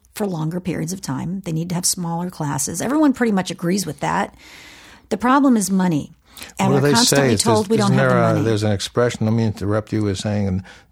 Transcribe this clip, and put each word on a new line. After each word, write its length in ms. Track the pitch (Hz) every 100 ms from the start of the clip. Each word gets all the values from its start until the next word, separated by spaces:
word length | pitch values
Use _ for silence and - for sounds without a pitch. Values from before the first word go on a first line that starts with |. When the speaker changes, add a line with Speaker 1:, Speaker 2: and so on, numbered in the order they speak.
| _
Speaker 1:
for 120 | - 208
longer 340 | 165 156 175
periods 320 | 185 165 160
of 80 | 190
time. 400 | - 131 147 190
They 100 | 175
need 180 | 160 175
to 60 | 170
have 100 | -
smaller 440 | - 170 170 180
classes. 500 | - 147 139 - 165
Everyone 300 | - 294 302
pretty 200 | - 240
much 180 | 190 -
agrees 340 | - 170 202 175
with 140 | 139
that. 340 | 160 170 208 - - - - - - - -
The 80 | 208
problem 400 | 240 277 269 226
is 120 | 185
money. 440 | 190 180 151 - - _ - - -
And 160 | -
Speaker 2:
What 60 | 139
do 40 |
Speaker 1:
we're 60 | 143
Speaker 2:
they 40 | 139
Speaker 1:
constantly 320 | - 143 135
Speaker 2:
say? 40 |
It's 100 | 110
Speaker 1:
told 140 | - 214 214
Speaker 2:
just, 40 |
Speaker 1:
we 80 | 220
don't 140 | 202
Speaker 2:
isn't 80 | -
Speaker 1:
have 100 | 131
the 60 | 123
Speaker 2:
there 80 |
a, 100 | 113
Speaker 1:
money. 80 | 107 113
Speaker 2:
there's 180 | 104
an 80 | 107
expression, 540 | 101 - - 120 - 110
let 80 |
me 120 | 113 113
interrupt 480 | 101 95 107 104
you, 140 | 110 104
is 120 | 95
saying, 280 | 107 104 98
and 160 | 92 - - _